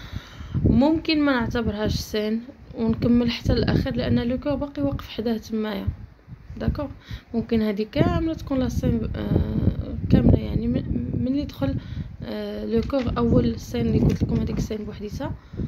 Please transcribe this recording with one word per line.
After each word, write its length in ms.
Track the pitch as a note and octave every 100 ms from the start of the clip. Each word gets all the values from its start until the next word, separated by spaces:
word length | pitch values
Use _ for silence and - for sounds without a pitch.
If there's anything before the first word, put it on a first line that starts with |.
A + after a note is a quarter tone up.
| - - - - - - -
ممكن 560 | A3+ C#4 D#4+ D#4+ D#4
ما 100 | C#4+
نعتبرهاش 640 | B3+ A3+ B3 A3 G#3 G#3+ -
سين 460 | - G#3+ G#3+ A3+ B3 - - -
ونكمل 560 | A3+ A3+ A#3 A#3+ A#3+
حتى 220 | A#3+ -
الاخير 420 | A#3+ - - - A#3
لان 240 | B3 A#3+
لو 200 | A#3+ B3+
كور 160 | D4 C4+
باقي 260 | C#4+ D4
واقف 280 | C#4 C#4 -
حداه 280 | - A3+ A3
تمايا. 500 | - A3 G#3+ G3 G3 - - - - - - -
داكوغ، 300 | A3+ - C#4 - - - -
ممكن 280 | A#3 A3 A3+
هذه 260 | G#3+ G3+ G#3+
كامله 420 | C#4+ E4+ E4+ E4
تكون 260 | D#4+ - C4
لا 100 | B3
سين، 400 | - B3+ A#3 A3 -
آه، 840 | G#3 G#3 - - - - A#2 A#2 -
كامله، 300 | - A#2+ -
يعني 280 | G#2+ G#2 A#3
من، 440 | - - A#3+ B3 -
من 80 | B3
اللي 180 | C#4 D4
دخل، 300 | - C#4 C#4 - - - -
آه، 420 | - G#3+ G#3 G#3 G#3+
لو 160 | A3+
كور 320 | A3+ C#4 A#3+ A#3+
اول 420 | A#3 B3 A#3+ A3+
سين 280 | - A#3+ A3+
اللي 120 | A#3
قلت 240 | A#3+ -
لكم 120 | A3 A#3
هذيك 220 | A3+ G#3+
السين 200 | - G#3+
بوحديتها، 560 | G#3+ G3+ G#3 - D4 - - -